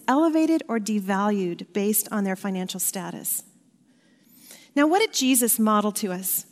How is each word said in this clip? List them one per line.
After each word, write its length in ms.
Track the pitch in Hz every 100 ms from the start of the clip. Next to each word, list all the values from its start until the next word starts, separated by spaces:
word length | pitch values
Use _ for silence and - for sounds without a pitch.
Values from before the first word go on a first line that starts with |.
| -
elevated 560 | 277 330 320 320 320 -
or 120 | 226
devalued 920 | 208 214 190 196 208 202 180 175 -
based 360 | 208 202 214 -
on 140 | 214
their 120 | 196 190
financial 440 | 202 185 185 185
status. 640 | - 196 170 160 - - - _ _ _ _ _ _ _ _ _ - - -
Now, 120 | 285 302
what 120 | 392
did 140 | 440
Jesus 460 | - 262 247 233 226
model 340 | 214 208 208
to 200 | 208 196
us 340 | 180 185 - -